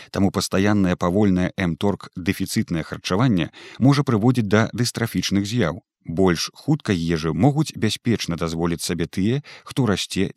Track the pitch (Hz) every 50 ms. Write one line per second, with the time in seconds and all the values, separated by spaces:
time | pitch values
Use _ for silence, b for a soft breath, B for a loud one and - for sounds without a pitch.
0 | B B - 95 98 90 - 98 - - - 95 98 104 104 101 95 90 90 -
1 | 90 87 87 104 107 101 92 90 90 - - - 95 85 80 - - 101 92 -
2 | - - - 95 85 95 95 - 98 - - 113 107 - 87 80 78 - 85 78
3 | - - 90 101 131 135 101 87 76 - B B B B B B 107 139 143 139
4 | 143 - 120 101 107 127 127 127 107 98 104 110 113 - - 104 120 117 - -
5 | 117 - - 90 - - 95 101 101 101 117 123 101 76 78 - _ _ _ _
6 | - - 82 82 95 92 85 80 - - _ - - 139 156 147 - - 101 82
7 | 82 82 85 78 78 82 76 80 98 147 135 156 151 - - - 110 107 - -
8 | - 120 107 - - - 85 78 85 80 82 82 85 87 85 78 - - 87 82
9 | 85 78 - 98 92 107 123 147 B B B B B - - - 127 104 92 -
10 | - - - 92 95 - -